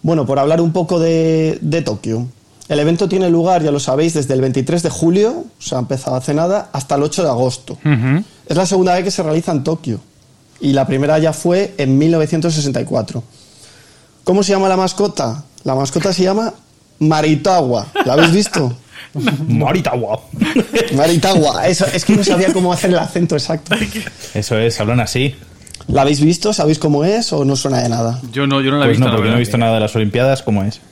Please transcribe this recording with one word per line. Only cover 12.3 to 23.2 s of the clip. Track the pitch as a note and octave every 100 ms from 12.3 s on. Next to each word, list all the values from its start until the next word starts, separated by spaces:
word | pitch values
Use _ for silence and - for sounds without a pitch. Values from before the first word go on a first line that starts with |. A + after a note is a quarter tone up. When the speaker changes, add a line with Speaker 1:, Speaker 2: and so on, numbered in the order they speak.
| D#3+ E3+
Speaker 1:
sesenta | D#3 C#3+ B2
y | -
cuatro. | B2+ A2 A#2+ - - - - - - - - _ _
¿Cómo | - F#3+
se | G3+
llama | F#3+ F#3+
la | F#3
mascota? | F#3 - G3+ - B2+ C3+ - -
La | - C3
mascota | C#3 - F#3+
se | F3+
llama | F#3 G3+ A3+ - _ _ _ _
Maritagua. | D3+ D#3 D#3 D3+ G3 F#3 C3 A#2+ - - C3
¿La |
habéis | C#3 E3
visto? | F#3 G3+ F3 C3 A#2+ - - -
Speaker 3:
<laughs> | D3 B3+ C#3+ D#3
Maritagua. | A#2 C#3+ F3+ D3 B2 G#2+ A2 - - D#4 B3+ - - A#3 C3+
Speaker 1:
Maritagua. | D#3+ E3+ F#3 F#3 D3+ E2+ D3+
Eso, | F3 F#3
es | F3+ -
que | G#3+
no |
sabía | G3 F3 F#3+
cómo | F#3+ F3+
hacer | F3 F#3+
el | F3+
acento | E3 F3+